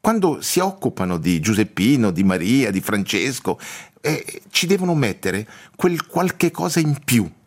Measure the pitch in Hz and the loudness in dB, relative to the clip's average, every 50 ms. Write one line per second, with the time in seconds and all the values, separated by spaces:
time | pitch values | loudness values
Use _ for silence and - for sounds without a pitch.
0 | _ 214 226 226 190 180 143 80 71 - - 180 180 196 190 - - 127 - - | _ 2 2 4 2 2 0 0 -4 -2 0 0 0 0 -2 -2 -4 -4 -2 -2
1 | 95 90 90 85 80 90 87 82 78 107 110 98 107 - - - 92 117 147 135 | -2 -2 -2 -2 0 0 0 0 2 0 2 2 0 -2 0 0 2 2 4 4
2 | 113 104 90 80 98 95 92 92 82 92 123 139 131 107 98 95 - - 104 101 | 2 0 2 2 2 2 2 2 0 0 2 2 2 0 -2 -2 -2 -2 -2 -2
3 | 95 - - 101 87 131 131 - - - 87 - - - - - - - _ _ | -2 -2 -2 -2 -2 -2 -4 -4 -4 -6 -6 -6 -8 -16 -16 -16 -18 -20 _ _
4 | - 147 156 143 - - - - - - - - - 170 196 196 185 180 170 151 | -4 -4 -4 -4 -6 -12 -16 -18 -20 -6 -4 -2 0 2 0 0 2 0 2 2
5 | 135 107 90 - - 95 90 98 107 - - - - - _ _ - 180 175 160 | 2 0 -2 -2 -4 -4 -2 -2 -6 -8 -14 -20 -20 -20 _ _ 0 0 0 0
6 | - - - 170 175 185 - - - 170 170 - 170 180 151 170 160 151 143 131 | -6 -4 -2 -2 0 0 0 0 0 0 0 -2 -4 -2 0 0 2 0 0 -2
7 | - - 123 120 98 78 - _ _ | -2 0 2 2 2 0 -6 _ _